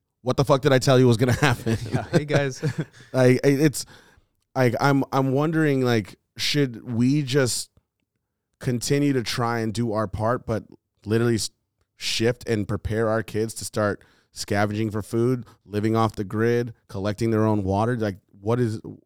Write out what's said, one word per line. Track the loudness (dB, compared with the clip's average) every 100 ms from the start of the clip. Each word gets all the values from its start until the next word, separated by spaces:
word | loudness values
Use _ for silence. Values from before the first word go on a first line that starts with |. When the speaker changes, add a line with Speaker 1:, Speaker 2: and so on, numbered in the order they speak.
| _ _
Speaker 1:
what | -4 0
the | 2
fuck | 2
did | 4
I | 4
tell | 4 6
you | 6
was | 4
gonna | 2
<laughs> |
happen. | 2 2 0 -2 -4 -2
Speaker 2:
Yeah, | -4 0
hey, | 0 2
guys. | 0 0 -4
<laughs> | -6 -6 -8 -14 -4
Speaker 1:
Like, | 2 4 6
I, | 4
it's, | 4 2 0 -8 -16 -20 _ _ _ _ 0
like, | 0 2
I'm, | 2 2 0
I'm | 0 0
wondering, | 0 0 0 2 2
like, | 2 0 -2 -10 _ -8
should | -2 0 0 -4 -6
we | 0 2 0
just | 0 0 0 -2 -8 _ _ _ _ _ _ _ _ _
continue | -6 -4 0 0 2
to | 0
try | -2 -2 -2 -2
and | -2
do | -2 -2
our | -2 -4
part, | -2 -2 -2 -2
but | -6 -6 -18 _ _ -2
literally | 2 2 0
s-, | -2 _ _ _ _ -12
shift | -6 0 0 0 -2
and | -4 -2
prepare | -4 -4 -2 0
our | -2
kids | -2 -4 -4 -6
to | -8
start | -2 -2 -2 _ _ _
scavenging | -12 -4 -2 0 -2 -4
for | -4
food, | -4 0 0 0 -6 _ -8
living | -2 0 2
off | 0 -2
the |
grid, | -6 -2 0 0 -2 -10 -14
collecting | -8 -6 -2 0
their | 2 2
own | 0
water? | 0 0 0 -2
Like, | -4 -6 _ _
what | -4 0
is, | -2 -4 -10 -18